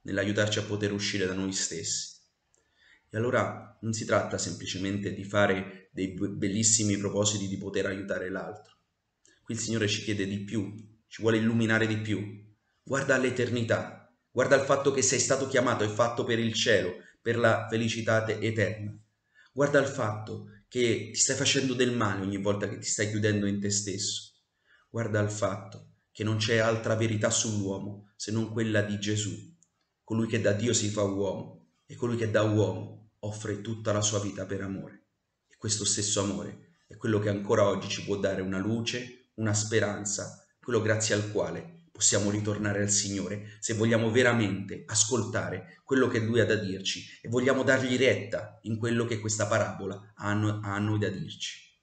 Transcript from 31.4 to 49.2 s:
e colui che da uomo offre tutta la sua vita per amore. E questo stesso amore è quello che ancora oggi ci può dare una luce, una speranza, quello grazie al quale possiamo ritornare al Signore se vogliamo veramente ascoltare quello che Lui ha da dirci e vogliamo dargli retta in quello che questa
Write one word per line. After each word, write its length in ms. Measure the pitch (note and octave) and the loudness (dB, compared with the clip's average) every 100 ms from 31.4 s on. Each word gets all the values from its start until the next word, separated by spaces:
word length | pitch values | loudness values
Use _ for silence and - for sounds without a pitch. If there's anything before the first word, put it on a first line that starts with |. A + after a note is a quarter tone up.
| D#2+ - _ _ | -10 -16 _ _
e 100 | _ | _
colui 220 | A2 A#2+ A#2 | -6 -2 0
che 120 | A2 | 2
da 140 | G#2+ | 4
uomo 720 | G#2+ G#2+ F#2 - - - - _ | 4 4 2 0 -10 -14 -20 _
offre 420 | G#2+ G#2 G#2+ G2 | -10 -8 -8 -6
tutta 300 | A2 A2 G#2+ | -6 -4 -2
la 100 | G#2 | 0
sua 180 | G2+ G#2 | 0 0
vita 260 | G2+ F#2+ | -4 -8
per 160 | F#2+ F#2+ | -6 -6
amore. 440 | G2 F#2+ - - _ _ _ _ _ | -6 -8 -10 -18 _ _ _ _ _
E 80 | _ | _
questo 280 | G#2+ G#2+ | -4 -2
stesso 360 | G#2 - G2+ G#2 | 0 -2 0 0
amore 600 | G2+ F2 E2 - - _ _ | 0 -4 -8 -12 -20 _ _
è 100 | - | -6
quello 220 | A2+ G#2+ | 0 2
che 100 | A2 | 2
ancora 360 | G2+ G2+ G#2 | -2 2 4
oggi 220 | G2+ G2 G#2 | 4 2 -4
ci 160 | G2+ | -6
può 140 | E2+ G2+ | -2 0
dare 240 | G2 F#2+ | 0 -2
una 180 | F#2+ F#2+ | -2 -2
luce, 680 | G#2+ A#2 A#2 B2 B2 - _ | 0 -2 -2 -6 -8 -16 _
una 180 | - A2 | -4 0
speranza, 920 | G#2 A2 A2+ G2+ G2+ G#2 - - - _ _ | 0 2 2 2 -2 -4 -6 -8 -12 _ _
quello 220 | - A#2 | 0 0
grazie 340 | G#2+ G#2 - | 2 2 2
al 160 | G#2 G2+ | 2 0
quale 560 | G2 E2+ E2+ - - _ | -2 -2 -6 -12 -20 _
possiamo 380 | - - G#2 G2+ | 2 4 4 2
ritornare 520 | G#2+ G#2 G#2 G#2 G2+ | 0 0 0 0 0
al 80 | G2+ | 2
Signore 680 | - G2+ G2 F#2 G#2 - - | 2 0 -4 -4 -6 -10 -10
se 140 | - | -4
vogliamo 380 | G#2 A2+ A2+ A2+ | 2 4 4 4
veramente 720 | A#2 B2 A#2 G2+ F#2+ F#2+ F2 | 4 4 4 2 0 -6 -10
ascoltare 960 | - G#2 - B2 G#2 G#2+ F2 F#2 - - | -2 0 2 2 0 -4 -4 -8 -10 -20
quello 240 | - C3+ A#2 | 0 4 4
che 120 | A#2 | 2
Lui 200 | G#2+ A2+ | 2 4
ha 60 | |
da 100 | G#2 | 4
dirci 500 | G#2 G2 F#2 - - - - | 2 0 -4 -4 -6 -10 -14
e 60 | A2+ | -2
vogliamo 360 | B2 B2+ C3 | 0 2 2
dargli 340 | B2 C3 B2 B2 | 4 2 2 4
retta 640 | B2+ G2 G2+ - - - | 4 4 -2 -6 -8 -12
in 140 | G#2 A2 | -6 -2
quello 280 | A#2+ A#2 | 0 0
che 140 | A2+ | 0
questa 280 | A2 | -2